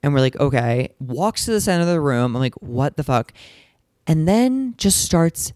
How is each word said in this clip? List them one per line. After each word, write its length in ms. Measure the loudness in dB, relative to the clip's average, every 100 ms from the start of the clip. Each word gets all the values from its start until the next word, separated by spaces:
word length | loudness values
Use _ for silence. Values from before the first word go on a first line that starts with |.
and 120 | 0
we're 60 | 2
like, 200 | 2 2
"Okay," 540 | 0 0 0 -2 -2 _
walks 460 | -8 -2 -2 -2
to 60 | -2
the 100 | 0
center 220 | 0 0
of 60 | 2
the 120 | 2
room. 340 | 0 2 0
I'm 60 | 0
like, 140 | -4 -4
"What 340 | -8 -2 -2 -2
the 80 |
fuck?" 300 | 0 0 -2 -12 -20 -20 _ _ _ _ 0
And 200 | 0 2
then 500 | 2 2 0 -4 -2
just 260 | 0 0
starts 480 | 2 2 2 0 -10